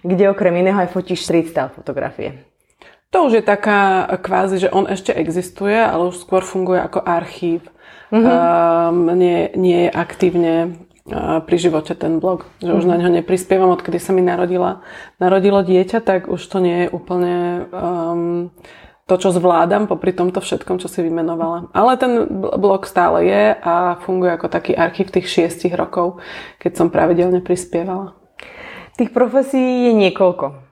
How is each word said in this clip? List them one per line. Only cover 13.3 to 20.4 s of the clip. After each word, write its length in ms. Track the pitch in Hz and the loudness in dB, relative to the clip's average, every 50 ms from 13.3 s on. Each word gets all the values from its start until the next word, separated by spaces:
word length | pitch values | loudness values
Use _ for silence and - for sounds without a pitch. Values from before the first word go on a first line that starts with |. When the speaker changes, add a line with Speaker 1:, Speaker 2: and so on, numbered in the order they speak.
| 185 180 185 - 190 190 190 185 | -2 -2 0 0 2 4 4 2
Speaker 2:
odkedy 320 | 180 170 - - 170 175 | 2 0 -2 -6 -6 -6
sa 160 | - - 196 | -2 0 0
mi 80 | 185 180 | 2 2
narodila, 560 | 180 180 175 185 180 185 180 180 185 185 185 - - - - - - _ _ | 2 0 -2 -2 -2 0 -2 -2 -2 -4 -6 -14 -20 -20 -20 -20 -20 _ _
narodilo 400 | 180 180 190 196 185 202 196 196 | 2 2 2 4 4 4 2 2
dieťa, 400 | 190 170 185 180 185 185 - 226 | 2 4 4 2 2 2 -2 -2
tak 240 | 226 - 190 180 185 | 0 0 0 0 -2
už 160 | - 180 170 | -4 -8 -8
to 160 | - - - | -8 -6 -2
nie 200 | 190 185 175 170 175 | 0 0 2 2 0
je 60 | 175 175 | -2 -2
úplne, 460 | - 175 - - 180 180 180 175 175 175 175 175 175 175 180 175 | -4 -10 -8 -4 -2 -2 0 0 0 -2 -2 -4 -4 -6 -8 -10
ehm, 800 | 180 185 - 170 180 170 165 170 170 170 170 170 175 175 175 180 _ _ - - - - - - _ _ _ | -8 -6 -6 -4 -4 -4 -4 -4 -4 -2 -2 -2 -4 -4 -6 -8 _ _ -20 -20 -20 -20 -20 -20 _ _ _
to, 80 | - 185 | -2 0
čo 160 | 180 185 196 | 2 2 2
zvládam 560 | 175 180 165 180 170 165 165 175 202 202 214 | 0 4 2 4 4 4 4 2 2 0 0
popri 240 | 190 180 165 - 185 | -2 -4 -2 -2 -4
tomto 320 | 185 185 180 180 180 190 | -2 0 -2 -2 -2 -4